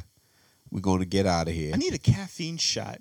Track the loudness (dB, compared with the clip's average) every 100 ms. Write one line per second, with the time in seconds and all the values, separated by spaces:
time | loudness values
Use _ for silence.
0 | -6 _ _ _ _ _ -10 -4 0 2
1 | 2 2 4 2 0 -2 -2 0 0 0
2 | 2 2 2 -8 -6 -2 -2 -2 -6 -10